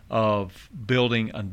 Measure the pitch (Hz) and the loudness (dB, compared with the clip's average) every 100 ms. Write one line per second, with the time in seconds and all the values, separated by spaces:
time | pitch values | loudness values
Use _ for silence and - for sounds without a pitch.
0 | - 113 107 104 95 - - 156 107 127 | -4 2 2 2 -2 -10 -16 -12 0 2
1 | 123 117 110 - 101 | 4 2 -2 -4 -8